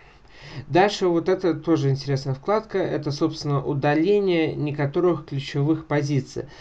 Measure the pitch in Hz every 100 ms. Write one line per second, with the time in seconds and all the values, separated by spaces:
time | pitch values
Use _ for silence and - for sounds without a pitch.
0 | - - - - - 139 - 151 202 208
1 | 185 170 185 185 180 147 170 156 135 135
2 | 139 139 139 131 - 214 214 196 170 147
3 | 147 139 160 151 147 143 139 143 147 151
4 | 170 208 196 170 156 - 147 143 143 175
5 | 175 165 - 139 - 147 143 156 - 147
6 | 139 139 - 120 - -